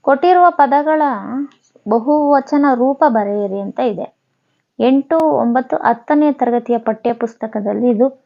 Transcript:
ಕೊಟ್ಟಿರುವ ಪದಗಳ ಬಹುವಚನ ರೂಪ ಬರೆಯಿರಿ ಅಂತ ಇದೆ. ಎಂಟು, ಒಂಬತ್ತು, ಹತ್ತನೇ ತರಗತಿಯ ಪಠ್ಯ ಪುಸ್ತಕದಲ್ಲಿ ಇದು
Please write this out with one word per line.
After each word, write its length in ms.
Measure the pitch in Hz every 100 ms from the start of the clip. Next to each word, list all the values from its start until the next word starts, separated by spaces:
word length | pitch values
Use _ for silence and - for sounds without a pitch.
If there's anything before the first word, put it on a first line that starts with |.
ಕೊಟ್ಟಿರುವ 460 | - 269 349 359 349
ಪದಗಳ 520 | 349 285 277 294 311 294 220 196 254 285 _ _ _ -
ಬಹುವಚನ 760 | 233 233 294 285 285 269 294 285
ರೂಪ 300 | 247 254 277 302
ಬರೆಯಿರಿ 520 | 220 202 208 202 196
ಅಂತ 200 | 196 -
ಇದೆ. 360 | 247 190 - _ _ _ _ _ _ -
ಎಂಟು, 380 | 233 269 277 330
ಒಂಬತ್ತು, 580 | 320 285 233 240 254 -
ಹತ್ತನೇ 560 | - 233 - 294 302
ತರಗತಿಯ 460 | 277 247 240 233 233
ಪಠ್ಯ 340 | 226 220 240
ಪುಸ್ತಕದಲ್ಲಿ 800 | 233 233 - 220 220 202 208 247
ಇದು 200 | 220 262 269